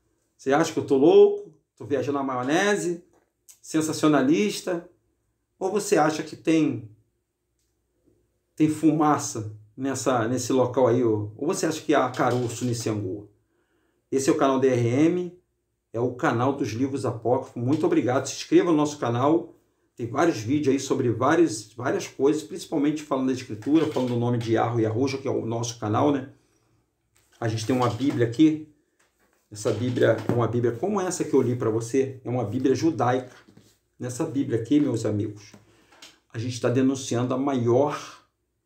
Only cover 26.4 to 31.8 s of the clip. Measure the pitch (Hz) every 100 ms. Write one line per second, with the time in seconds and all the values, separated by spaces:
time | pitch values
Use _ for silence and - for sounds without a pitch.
26.4 | _ _ _ _ _ _ _ _ _ -
27.4 | 113 107 107 127 120 113 139 123 120 139
28.4 | 156 156 - _ _ _ _ _ _ _
29.4 | _ 104 123 104 123 117 120 107 - 120
30.4 | 113 120 117 117 190 208 185 170 151 135
31.4 | 120 120 113 110